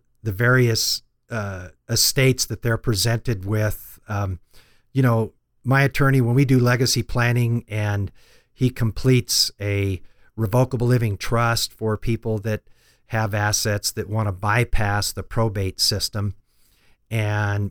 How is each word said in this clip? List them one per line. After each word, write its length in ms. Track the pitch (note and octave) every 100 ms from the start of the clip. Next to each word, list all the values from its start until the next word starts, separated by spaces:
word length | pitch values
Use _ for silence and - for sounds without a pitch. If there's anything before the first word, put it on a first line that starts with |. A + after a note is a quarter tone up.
| _ _
the 80 | G#2+
various, 680 | F#2+ A#2+ B2+ A#2+ A2 - - _ _ -
uh, 380 | A#2 G2+ F#2+ F2+ - -
estates 560 | A#2 - - C3 B2+ -
that 160 | G#2+
they're 140 | A#2 A2+
presented 680 | - G2+ A#2 A#2 - G#2
with. 420 | G2 G#2+ G#2+ - - - -
Um, 320 | G2+ G2 F2+ _ - _ _ _
you 100 | C3+
know, 320 | B2+ A2+ A2 _ _ _
my 200 | A#2+ C3+
attorney, 380 | C#3 - C3+ C3+
when 140 | A#2
we 100 | B2
do 140 | C3+ C3
legacy 460 | A#2+ B2 B2+ B2
planning 600 | A2 B2 A#2+ A#2+ A#2 A#2 -
and 420 | G#2+ G#2 G2+ G2 - _ _ _
he 160 | - B2+
completes 840 | - A#2 - C3 B2+ - - - -
a 420 | G2+ G2+ G2 F#2 - _ -
revocable 540 | - A2 B2 B2+ A#2+ A#2+
living 280 | B2 A2+ G2
trust 560 | - A#2 A#2 A2+ -
for 240 | - A2 G#2+
people 420 | - A2+ A2+ A2
that 240 | A2 G#2+ _ _ _ _ -
have 280 | A2+ A2
assets 580 | G#2 G#2 G#2+ A2 G#2 -
that 180 | - G#2
wanna 220 | G#2+ G#2
bypass 800 | F#2+ G#2 A2 A#2+ - G#2 G#2 G2+
the 100 | -
probate 560 | - - A2+ G2+ F#2+ -
system, 560 | - G2+ - G#2+ G2+ - _ _ _ _ _ _ -
and 640 | A2+ G#2 G#2 G#2 G2+ G2+